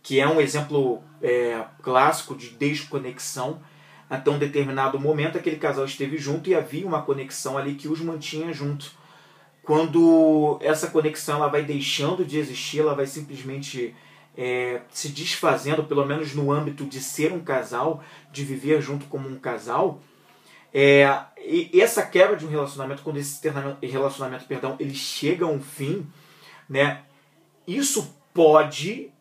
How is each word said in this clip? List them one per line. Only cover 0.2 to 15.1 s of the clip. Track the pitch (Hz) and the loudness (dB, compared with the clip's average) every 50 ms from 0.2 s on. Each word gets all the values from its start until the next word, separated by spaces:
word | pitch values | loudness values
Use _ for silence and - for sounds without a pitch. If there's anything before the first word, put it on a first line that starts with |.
| 139 | 4
um | 151 160 160 | 4 4 4
exemplo, | 143 135 147 147 143 143 151 143 135 123 117 - - - - - | 2 2 0 -4 -4 0 0 0 2 2 0 -4 -8 -20 -12 -4
é, | - 127 123 123 120 117 117 113 110 - - - | 0 2 2 2 2 0 -2 -4 -8 -10 -14 -10
clássico | - 131 127 127 135 156 - - - - 143 | -4 2 4 4 4 4 2 0 -6 -10 -12
de | 139 - - | -12 -12 -18
desconexão, | - - 139 147 151 143 - - 147 135 123 127 123 - - - - 131 127 135 - - - - _ - - - - - _ _ | -6 -2 -2 -2 -2 -4 -8 -6 -8 -8 -8 -8 -12 -10 -12 -10 -6 -6 -6 -6 -6 -10 -14 -20 _ -20 -20 -20 -20 -20 _ _
até | 135 131 - 143 | -10 0 0 0
um | 143 | 2
determinado | 143 147 139 143 143 139 135 135 135 135 135 139 139 | 2 -2 0 0 -2 -2 0 -2 -2 0 0 0 0
momento | 139 151 156 147 147 151 143 | 0 0 0 2 0 -2 -2
aquele | 175 - 170 151 | -2 -2 -2 -4
casal | 151 - 147 135 135 139 | -2 -2 -2 -2 -2 -4
esteve | 139 - - 139 135 156 | -4 -4 -6 -6 -4 -4
junto | 156 143 139 151 165 - 185 | -6 -4 -4 -4 -4 0 2
e | 180 | 0
havia | 156 143 - 139 156 196 | 0 0 -2 -8 -8 -4
uma | 185 160 147 | -4 -4 -4
conexão | - 143 135 135 131 - - - - 139 131 | -2 -2 -4 -4 -4 -10 -10 -10 -8 -6 -6
ali | 139 131 139 143 | -4 -4 -6 -8
que | 139 - | -8 -6
os | 151 156 156 | -6 -4 -4
mantinha | 165 165 165 151 - - 156 156 165 170 156 | -4 -6 -6 -8 -10 -8 -8 -6 -6 -6 -6
junto. | 131 143 143 147 143 - - - _ - - - - - _ _ _ _ _ _ _ _ | -6 -4 -4 -6 -6 -10 -16 -20 _ -20 -20 -20 -20 -20 _ _ _ _ _ _ _ _
Quando | - 151 156 165 160 147 170 170 165 165 160 160 156 156 151 151 147 143 - | 2 4 4 4 4 4 6 8 8 8 8 8 8 6 6 4 2 0 0
essa | - 147 151 151 - | 0 0 0 0 -2
conexão | 160 - 160 147 156 151 - - - 147 | 0 0 2 2 2 -2 -2 -4 -2 0
ela | 151 151 | 0 0
vai | 143 147 147 147 | 2 2 0 0
deixando | 143 147 139 135 - - - 143 156 185 180 175 | -2 -4 -4 -2 -2 -2 0 0 0 0 -2 -2
de | 147 143 | -2 -2
existir, | 151 143 131 127 - - - 151 147 | -2 -2 -2 -6 -8 -8 -4 -2 0
ela | 156 151 139 | 2 2 2
vai | 139 139 | 0 -2
simplesmente, | 135 - 151 147 143 143 127 127 131 135 139 139 - - 131 120 113 - - - - - - - _ _ | -4 -4 -12 -12 -12 -14 -12 -10 -10 -10 -10 -10 -10 -6 -6 -6 -6 -8 -16 -20 -20 -20 -20 -20 _ _
é, | - 127 127 123 123 123 123 123 120 - - | -8 -4 -2 -2 -2 -2 -2 -4 -6 -8 -10
se | - - - | -10 -8 -8
desfazendo, | 147 | -8